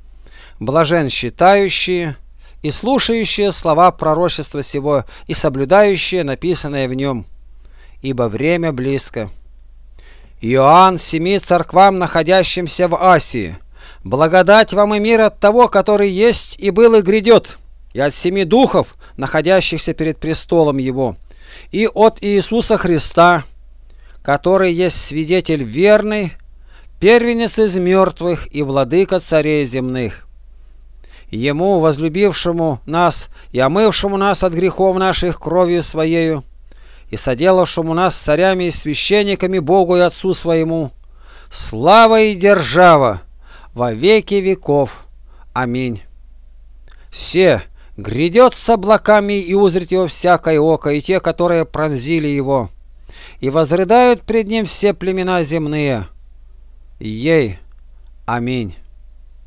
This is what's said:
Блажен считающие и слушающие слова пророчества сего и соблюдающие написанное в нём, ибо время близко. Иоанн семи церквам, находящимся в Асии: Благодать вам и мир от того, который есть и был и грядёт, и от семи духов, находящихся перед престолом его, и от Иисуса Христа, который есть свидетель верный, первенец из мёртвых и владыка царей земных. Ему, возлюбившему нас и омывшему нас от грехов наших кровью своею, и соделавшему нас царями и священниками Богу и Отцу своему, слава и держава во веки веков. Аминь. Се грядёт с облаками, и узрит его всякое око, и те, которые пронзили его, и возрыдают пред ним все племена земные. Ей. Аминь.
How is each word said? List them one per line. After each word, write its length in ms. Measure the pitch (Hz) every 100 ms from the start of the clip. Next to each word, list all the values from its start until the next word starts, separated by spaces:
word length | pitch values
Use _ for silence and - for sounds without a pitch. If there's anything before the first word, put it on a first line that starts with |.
| - - - - - -
Блажен 500 | 107 147 151 170 143
считающие 1080 | - 120 - 175 202 196 - - 180 170 139 - - - -
и 100 | 151
слушающие 800 | - 220 262 - 233 214 - 202
слова 400 | 175 170 151 180
пророчества 720 | - 156 156 175 - 147 147
сего 400 | 135 143 139 143 - - -
и 80 | -
соблюдающие 880 | 156 135 135 190 208 185 - 185
написанное 640 | 147 135 165 175 151 143 131
в 80 | 131
нём, 320 | 139 123 101 - - - - - - -
ибо 220 | 135 127
время 480 | 117 110 147 175 165
близко. 580 | 131 131 135 - - 107 - - - - - - - - - - -
Иоанн 560 | 113 131 135 170 185 175
семи 400 | - 160 170 196
церквам, 640 | - 175 160 180 196 190
находящимся 880 | 175 165 160 185 175 - 170 - 180
в 80 | 165
Асии: 640 | 185 170 - 123 90 92 - - - -
Благодать 680 | 92 127 160 185 185 214 214
вам 220 | 185 208 208
и 40 |
мир 220 | 214 226
от 180 | 220 -
того, 280 | 202 226 233
который 420 | 202 190 208 202
есть 460 | 185 226 220 - -
и 140 | 196
был 240 | 180 233 226
и 80 |
грядёт, 560 | 180 214 208 220 - - - - -
и 60 | 113
от 160 | 143 -
семи 300 | 175 190 180
духов, 500 | 220 269 180 131 - - -
находящихся 800 | 131 156 156 190 - 160 -
перед 240 | 156 160 151
престолом 600 | 156 156 - 170 151 135
его, 400 | 131 131 127 95 - - - - -
и 140 | 190 220
от 320 | - 220 -
Иисуса 580 | 202 202 - 226 - 214
Христа, 640 | 180 160 - - 170 175 127 - - - - - - -
который 500 | - 143 175 190 185
есть 260 | 170 180 -
свидетель 640 | - 143 156 185 170 156
верный, 720 | 120 120 196 214 208 214 185 - - - - - - -
первенец 600 | 185 240 233 233 233 -
из 180 | 214 185
мёртвых 720 | 180 190 185 - 175 165 - 143
и 80 |
владыка 560 | 139 135 131 165 190 185
царей 460 | - 156 151 151 139
земных. 580 | 127 127 127 117 - - - - - - - - - - - -
Ему, 480 | 104 131 147 190 190
возлюбившему 1040 | 160 143 160 160 202 160 175 170 160 131 -
нас 440 | 160 175 - - - -
и 80 | 123
омывшему 560 | 131 175 220 - 202 196
нас 280 | 196 185
от 100 | 185
грехов 420 | 165 185 - 190 185
наших 420 | 190 170 180 165
кровью 420 | - 175 180 175
своею, 600 | 151 160 160 165 165 156 - - - - - - -
и 80 | 107
соделавшему 760 | - 123 175 185 165 - 160 160
нас 200 | 185 -
царями 500 | - 151 185 185 175
и 60 |
священниками 840 | 156 151 143 - 202 202 196 185 190
Богу 400 | 143 190 175 180
и 40 |
Отцу 340 | 175 - 190 175
своему, 560 | 165 165 160 165 156 - - - - - -
слава 720 | - - 110 143 214 226 220
и 140 | 220 196
держава 840 | 196 196 131 143 180 156 127 95 - - - - -
во 180 | - 123
веки 440 | 110 165 214 - 202
веков. 560 | 190 185 - 143 139 - - - - - -
Аминь. 520 | 120 127 123 127 107 - - - - - - - - - - -
Се 520 | - - 170 185 120 - - - -
грядёт 560 | 104 120 170 196 262
с 160 | - -
облаками, 640 | 233 190 214 - 214 202
и 220 | 202 175 196
узрит 360 | 202 170 175
его 140 | 185 175
всякое 520 | - 180 170 - 156
око, 320 | 156 156 151
и 100 | 147
те, 180 | 143 185
которые 460 | 170 165 175 170 160
пронзили 600 | 143 156 139 127 165 151
его, 420 | 143 135 135 107 - - - - - - -
и 100 | 131
возрыдают 720 | 143 151 175 185 233 247 240
пред 260 | - 226 202
ним 180 | 226 202
все 280 | - 202
племена 500 | - 185 190 185 180
земные. 640 | 156 160 151 151 143 120 92 - - - - - - - - -
Ей. 580 | 107 110 139 165 120 90 - - - - - - -
Аминь. 480 | 120 120 127 104 - - - - - - -